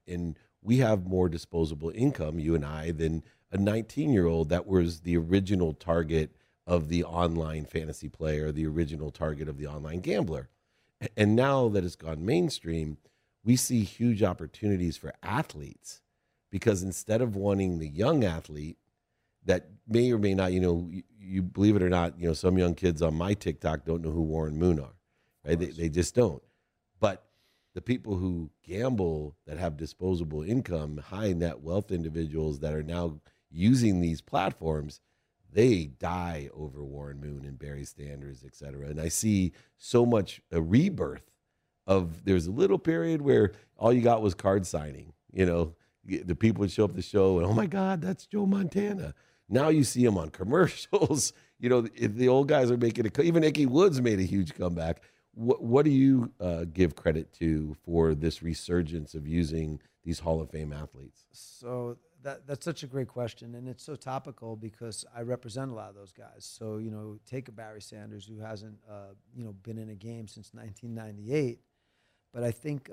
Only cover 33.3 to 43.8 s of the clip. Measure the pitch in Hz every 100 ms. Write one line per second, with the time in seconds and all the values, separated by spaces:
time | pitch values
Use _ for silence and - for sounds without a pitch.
33.3 | _ _ 78 101 131 113 92 85 80 -
34.3 | 147 - - 80 78 73 - _ _ _
35.3 | _ _ 92 127 98 73 65 85 90 87
36.3 | 80 71 - 76 67 69 69 71 69 73
37.3 | 71 69 65 71 71 69 - 71 71 69
38.3 | 65 67 - 71 69 71 76 80 - 110
39.3 | 101 90 - _ _ - 120 120 113 90
40.3 | - _ 85 80 113 190 123 73 - -
41.3 | _ _ _ _ _ - 95 85 82 98
42.3 | 92 82 113 190 190 - 165 165 160 143
43.3 | 120 104 - _ -